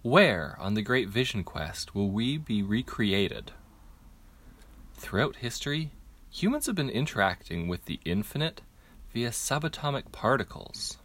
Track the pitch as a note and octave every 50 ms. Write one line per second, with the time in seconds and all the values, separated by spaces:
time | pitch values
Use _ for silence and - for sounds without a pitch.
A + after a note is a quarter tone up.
0 | - A#2 B2+ F3+ G3+ D#3 G#2 F2 D2+ C#2+ - - - G2 G#2 G#2+ G#2 F#2+ B2 C3
1 | A2+ G2 G2+ A#2 C3 B2+ - G#2 F2 - - - D2+ D2+ - - - - - G2+
2 | G2+ G2 G2 G#2+ A2+ B2+ C#3+ D#3 D#3 - A2 G#2 G2+ G2 G#2 A2+ - - - -
3 | A2+ G2+ F#2+ G2 G2+ F2 - G#1+ - - - - - - - - - - - -
4 | - - - - - - - - - - - - - - - - - - - -
5 | - - - G2 - D3 - - - A#2+ - - - C#3+ C#3+ D#3 D#3+ D3 - -
6 | - - - - - - - - - G#3 C4+ D4+ - - A3 F3+ D3 C3 - A2+
7 | C#3+ D3+ - A2 G2+ F#2+ F2+ - - - E2+ E2+ E2 F2 F2+ F2 - - D2+ -
8 | - D#2+ F2 G2+ G#2 - - D3 D3+ D#3+ - - - - - - - - - -
9 | - - - A2+ A#2+ A#2+ A#2 - - - C3 D3 D3+ D#3+ - - - D3 C#3 C3
10 | - - - - - A2 C3 B2+ G#2 - - - - - - - - - - -